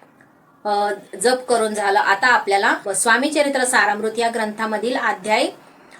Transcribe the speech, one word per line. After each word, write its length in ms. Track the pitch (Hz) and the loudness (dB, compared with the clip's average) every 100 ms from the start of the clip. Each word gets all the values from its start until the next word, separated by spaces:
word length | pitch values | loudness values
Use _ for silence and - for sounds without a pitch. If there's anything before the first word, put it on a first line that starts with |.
| - _ - _ _ _ 208 | -20 _ -20 _ _ _ -4
अ, 240 | 202 208 196 - - | -2 -2 -4 -10 -2
जप 220 | 240 254 - | 0 0 0
करून 240 | 233 220 | 0 0
झालं. 260 | 214 202 202 | -2 2 2
आता 280 | - 196 254 | 2 2 4
आपल्याला 480 | 220 202 196 233 311 202 190 | 2 2 2 2 0 -4 -2
स्वामी 340 | 233 233 294 | 2 2 2
चरित्र 340 | 302 277 269 | 0 0 0
सारामृत 480 | 247 233 208 208 220 220 | 0 2 2 0 -4 -2
या 120 | 233 | -2
ग्रंथामधील 680 | 226 214 214 220 214 233 269 | -2 -4 -4 -4 -4 -4 -2
अध्याय, 500 | 226 190 208 233 330 - - - - | -2 -4 -2 0 0 -4 -20 -20 -20